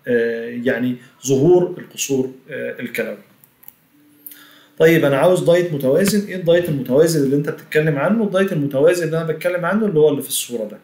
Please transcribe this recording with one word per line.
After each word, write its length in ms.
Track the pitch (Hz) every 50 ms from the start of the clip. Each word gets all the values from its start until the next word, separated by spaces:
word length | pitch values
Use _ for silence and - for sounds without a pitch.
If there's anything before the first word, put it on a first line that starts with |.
| - 127
آه، 380 | 123 117 117 117 117 117 117 120 120 120 117
يعني 320 | 123 117 117 123 127 123 123 - - _ _ - -
ظهور 480 | 139 131 139 175 180 175 175 - - -
القصور، 520 | 120 - - - - - 139 131 131 127 - - _ -
آه، 280 | 135 123 120 120 117 -
الكلوي. 380 | 127 113 - - 107 107 104 104 - _ _ _ _ _ _ _ _ _ - _ _ _ _ _ _ _ _ _ - - - - - - _ _ _ _ _ -
طيب 260 | 160 165 165 160 143
أنا 120 | 139 139 135
عاوز 260 | 151 180 185 170 143
دايت 300 | 160 170 180 175 175 151
متوازن، 540 | 135 131 131 143 170 202 196 214 202 202 -
إيه 80 | 180
الدايت 340 | 185 165 165 170 175 175 165
المتوازن 540 | 147 135 120 - 123 147 170 165 160 151 139
اللي 120 | 131 139
أنت 140 | 143 - 160
بتتكلم 480 | - - - - - 156 156 160 147 135
عنه؟ 260 | 143 180 220 233 214
الدايت 300 | 202 175 190 196 196 185
المتوازن 520 | 151 143 139 - 131 147 170 180 175 165
اللي 120 | 151 160 165
أنا 80 | 165 160
بتكلم 380 | 156 156 - 175 180 170 165
عنه 200 | 170 196 220 220
اللي 140 | 196 160 151
هو 100 | 151 151
اللي 120 | 139 131
في 60 | 127 -
الصورة 400 | - - - - 120 113 107 101
ده. 80 | 104 104